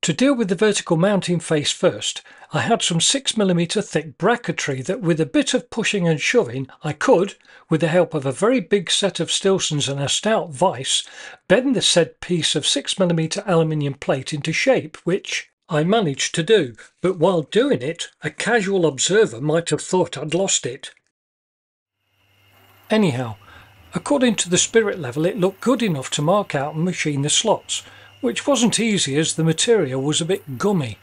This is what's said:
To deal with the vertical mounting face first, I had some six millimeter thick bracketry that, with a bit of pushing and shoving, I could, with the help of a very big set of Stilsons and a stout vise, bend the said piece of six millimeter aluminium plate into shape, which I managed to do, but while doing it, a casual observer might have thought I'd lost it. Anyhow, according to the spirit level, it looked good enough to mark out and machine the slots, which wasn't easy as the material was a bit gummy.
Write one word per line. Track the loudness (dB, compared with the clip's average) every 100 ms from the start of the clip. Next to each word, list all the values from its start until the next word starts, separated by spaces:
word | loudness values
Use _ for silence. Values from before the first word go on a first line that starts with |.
To | -2
deal | 2 2
with | 2 0
the | 0
vertical | 2 0 0 2
mounting | 2 2 0 -2
face | 0 -2 -2
first, | 0 0 0 -8 -8 -14 -20 -8
I | -4
had | 0 0
some | 2 0
six | 2 0 -2 0
millimeter | 2 2 2 -2
thick | -2 -4 -6 -2
bracketry | 0 0 -2 -4 -4 -6 -4
that, | -4
with | 0 0
a | 2
bit | 0 2
of | -2 -4
pushing | -4 -2 0 0
and | 0
shoving, | 2 2 2 -4 -8 -8
I | -8
could, | -4 4 4 4 -6 _ -20 _
with | 0
the | 2
help | 2 2
of | 0 -4
a |
very | 0 2 2
big | 2 -2 0
set | 0 0 -2
of | -4
Stilsons | 0 0 0 0 -2 -2
and | -4
a | -2
stout | -2 0 0 -2
vise, | 0 0 0 -4 -4 -4 -16 -20 -20 _
bend | 2 4 2
the |
said | 2 2 2 -2
piece | -4 -2 0 -2
of | 0
six | -2 -4 -2
millimeter | 0 2 0 -4 0
aluminium | 2 2 0 -2 -6
plate | -2 -2 -2
into | -6 -4
shape, | -2 2 2 0 -8
which | -2 -2 -2 -10 -10 _ _
I | 0
managed | 2 2 2 -2 -4 -4
to |
do, | 4 4 4 -6 -20 _
but | -4 2
while | 2 2
doing | 0 0 2 0
it, | -2 -8 -10 _
a | -12
casual | -6 0 0 2 2 2
observer | 0 0 2 2 0
might | -2 -2 0
have | -4
thought | 0 0 0 -4
I'd | -4
lost | -2 0 -2 -2
it. | -10 -16 _ _ _ _ _ _ _ _ _ _ _ _ _ _ _ _ _ _ _ _
Anyhow, | 2 2 0 -6 -10 -18 -20 -20 -20 -12
according | -10 -2 2 2 0
to | 0
the | 0
spirit | 2 2 0 -4
level, | -8 -2 -2
it | 0
looked | -2 0
good | 0 0
enough | 0 -2 -4
to | -4
mark | 0 0 0 -4
out | -4
and | -2 -4
machine | -2 -4 -2
the | 0
slots, | 0 2 0 0 -10 -10 -20 -20 -6
which | -4 -2 0
wasn't | 2 2 2
easy | 0 0 0 0
as | 0 0
the |
material | 0 2 2 2 2 -2
was | -2 -2
a | -2
bit | -4 -4 -4
gummy. | 0 0 -2 -8